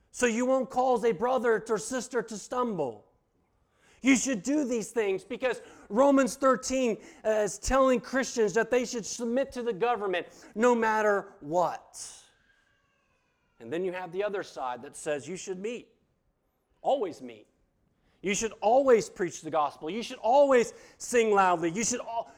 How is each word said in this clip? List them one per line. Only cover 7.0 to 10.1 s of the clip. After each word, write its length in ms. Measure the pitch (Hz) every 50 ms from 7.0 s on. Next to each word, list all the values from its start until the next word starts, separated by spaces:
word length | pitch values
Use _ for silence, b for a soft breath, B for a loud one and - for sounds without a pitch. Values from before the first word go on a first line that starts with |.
| B B B B B
uh, 40 | 214
is 280 | 220 214 214 196 -
telling 420 | - - - 254 269 262 262 254 233
Christians 540 | - - - 269 247 - - 247 220 202 165
that 160 | 226 220 220
they 160 | 247 247 254
should 180 | - - 233 185
submit 480 | - - - 240 233 233 262 277 269 -
to 100 | 247 233
the 100 | 240 214
government 540 | 170 220 240 240 202 208 196